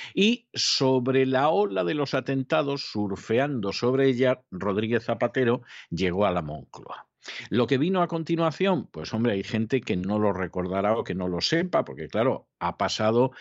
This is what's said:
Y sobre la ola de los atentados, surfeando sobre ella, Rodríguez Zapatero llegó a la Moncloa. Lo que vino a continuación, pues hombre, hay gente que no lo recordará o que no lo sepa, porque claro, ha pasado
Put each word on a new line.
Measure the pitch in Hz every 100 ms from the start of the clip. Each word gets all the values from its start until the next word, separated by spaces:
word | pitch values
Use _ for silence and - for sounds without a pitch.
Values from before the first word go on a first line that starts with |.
| -
Y | - 208 240 _
sobre | 123 - - 135 131 123 131
la | 131 131 147
ola | 185 208 190
de | 175
los | 151 139
atentados, | 135 - 135 127 160 143 139
surfeando | - 107 101 95 - 117 143 131 98
sobre | - 123 131 135
ella, | 123 127 123 _
Rodríguez | 92 95 98 110 117
Zapatero | - 110 120 139 120 120 - - -
llegó | 82 92 90 101
a |
la | 87
Moncloa. | 76 76 69 - - - - _ - - -
Lo | 107 120
que | 131
vino | 170 190
a | 175
continuación, | 165 160 165 165 - 196 165 -
pues | 78 -
hombre, | 110 117
hay | 98
gente | 95 110 110 131
que | - 92
no | 92 107
lo | 107
recordará | 90 90 92 90 95 101
o | 113
que | -
no | 90 92
lo | 87
sepa, | - 165 175 147
porque | - 131 78
claro, | 107 127 - - _
ha | 87 -
pasado | - - 110 117 131 -